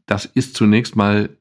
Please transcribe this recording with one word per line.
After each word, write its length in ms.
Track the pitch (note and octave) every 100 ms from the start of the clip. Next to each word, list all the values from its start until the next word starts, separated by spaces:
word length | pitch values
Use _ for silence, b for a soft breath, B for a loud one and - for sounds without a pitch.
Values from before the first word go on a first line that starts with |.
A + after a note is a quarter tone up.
| -
Das 180 | G#2 -
ist 300 | - B2 -
zunächst 400 | G#2+ G#2+ A#2+ A2
mal 340 | G2+ G#2 G#2 -